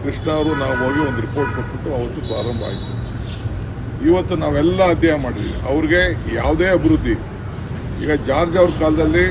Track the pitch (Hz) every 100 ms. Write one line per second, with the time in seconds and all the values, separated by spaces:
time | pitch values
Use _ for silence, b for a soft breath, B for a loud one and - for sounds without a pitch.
0 | 143 151 160 156 151 147 135 127 127 143
1 | 147 117 - 143 139 - 120 - 170 135
2 | 120 - - 110 117 117 107 - - -
3 | - - - - - - - - - -
4 | 143 180 175 180 151 143 160 180 185 165
5 | 165 151 131 113 - - 123 143 156 175
6 | 185 113 - 113 123 160 180 180 156 151
7 | - 107 - - - - - - - -
8 | 143 151 - 135 170 175 175 156 156 156
9 | 156 165 185